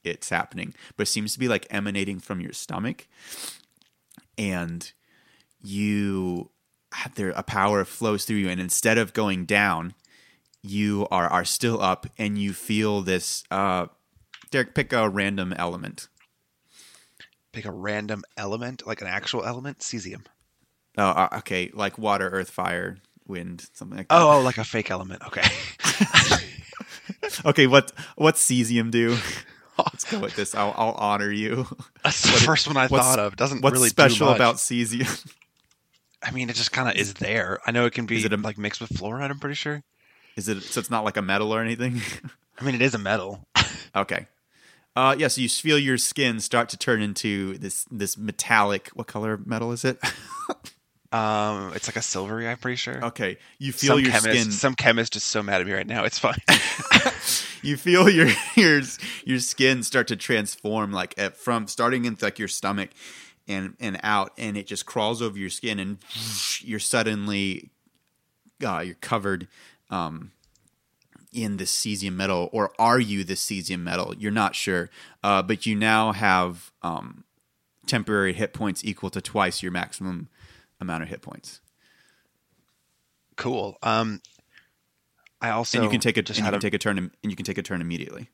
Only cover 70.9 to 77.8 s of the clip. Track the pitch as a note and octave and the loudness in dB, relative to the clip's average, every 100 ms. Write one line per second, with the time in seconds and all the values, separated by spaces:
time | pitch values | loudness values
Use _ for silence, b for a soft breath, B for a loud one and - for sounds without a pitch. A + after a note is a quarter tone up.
70.9 | _ _ _ _ A#2+ A2 G2 F#2 - G#2+ | _ _ _ _ -6 -4 -4 -2 -2 -2
71.9 | G2+ G2 F#2 G2 F2+ F2 A2+ G2+ - A2+ | -4 -4 -2 0 0 0 0 -2 4 6
72.9 | B2 A2 G2+ F2+ F#2+ - G2 F2 F2+ E2+ | 6 4 0 -2 -4 -4 -4 -4 -4 -2
73.9 | F2+ - - G#2 G#2+ G2+ - - F2+ E2+ | -2 -4 -4 -2 2 0 0 0 0 -2
74.9 | B B B G2+ G2 F#2 A2 A2+ G#2 A2 | B B B 2 2 2 -2 0 0 4
75.9 | A2 A2 G2+ G#2+ F#2 F2+ F2 - _ F2 | 4 2 2 4 4 2 -4 -18 _ -8
76.9 | E2 - - _ _ _ _ _ _ | -8 -10 -18 _ _ _ _ _ _